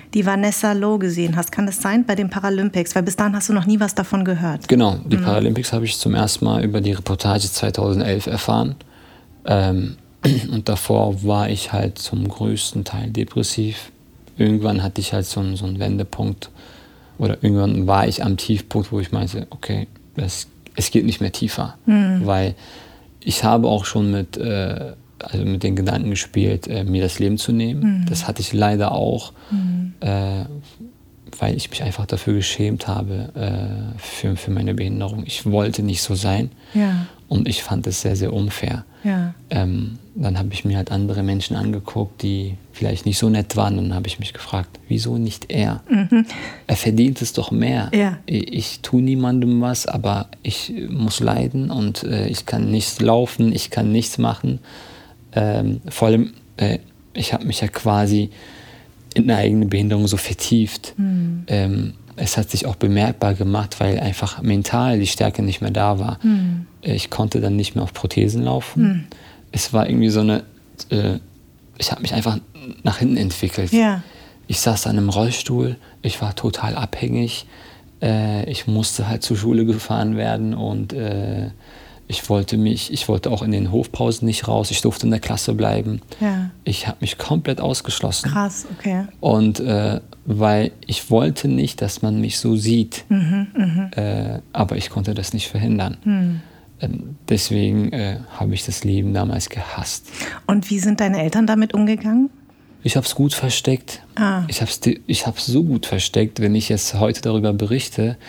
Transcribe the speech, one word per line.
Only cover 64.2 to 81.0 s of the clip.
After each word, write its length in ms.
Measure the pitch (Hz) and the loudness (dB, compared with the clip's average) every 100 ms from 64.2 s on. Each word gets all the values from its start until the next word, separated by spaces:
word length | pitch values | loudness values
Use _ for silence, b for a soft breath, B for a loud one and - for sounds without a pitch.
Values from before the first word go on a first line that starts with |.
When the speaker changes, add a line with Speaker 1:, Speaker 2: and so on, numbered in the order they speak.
| 101 - | -4 -2
Speaker 2:
mental 580 | 113 101 101 120 127 113 | 0 0 2 2 2 2
die 60 | 95 | 2
Stärke 340 | - 107 104 | 2 0 0
nicht 180 | 101 95 | -2 0
mehr 120 | 104 | -2
da 260 | 101 104 98 | 2 2 2
war. 200 | 110 - | -2 0
Speaker 1:
Mhm. 440 | 220 208 180 175 175 - | 2 4 2 -2 -6 -8
Speaker 2:
Ich 300 | - 104 - | -2 -2 -2
konnte 300 | - 107 113 | -2 0 2
dann 160 | 104 101 | 2 0
nicht 180 | 101 | 0
mehr 80 | 104 | -2
auf 100 | 101 | -4
Prothesen 520 | - - - 104 113 | -4 -2 2 2 2
laufen. 380 | 123 127 - 156 | 0 -2 -2 2
Speaker 1:
Mhm. 220 | 202 180 147 B B B B | 4 2 -4 B B B B
Speaker 2:
Es 220 | - - | -6 0
war 160 | 110 - | 2 2
irgendwie 200 | 123 113 | 4 4
so 100 | 107 | 4
eine, 240 | 107 107 - - - - - | 4 2 -2 -20 -20 -16 -4
äh, 280 | 104 104 95 - - - - - - | 0 0 -2 -8 -20 -20 -20 -16 -6
ich 120 | - | -6
habe 120 | - | -4
mich 120 | - | -4
einfach 240 | 113 110 104 - - 131 - | -2 0 -2 -6 -18 -18 -4
nach 140 | - 95 | -2 2
hinten 180 | 123 127 | 2 2
entwickelt. 560 | 95 - - - 90 | 0 -2 -4 -2 0
Speaker 1:
Ja. 300 | 226 220 190 B B B B - | 4 2 0 B B B B -6
Speaker 2:
Ich 140 | - | -2
saß 220 | 117 107 | 0 0
dann 160 | 113 107 | 0 2
im 100 | 101 | 2
Rollstuhl, 680 | 98 117 120 - 123 127 123 B B | 2 0 -2 -2 0 0 -4 B B
ich 180 | 110 - | -6 -4
war 120 | 104 - | -6 -4
total 400 | 110 - 107 110 | -4 -4 -4 -4
abhängig. 720 | 110 - 120 120 117 - - B B B B - | -6 -4 -2 -2 -2 -6 -14 B B B B -4
Äh, 460 | 110 110 107 104 104 | 0 2 0 -2 -4
ich 180 | - - | -4 -2
musste 400 | 107 110 - 104 | 0 0 -2 -2
halt 140 | 113 | -2
zur 140 | - 107 | -2 0
Schule 280 | 110 117 | 2 2
gefahren 520 | 113 110 - 110 107 110 | 2 0 -2 -2 0 0
werden 380 | 110 110 110 | -2 -2 -2
und, 380 | 113 107 107 101 | -4 -4 -4 -6
äh, 580 | 139 | -6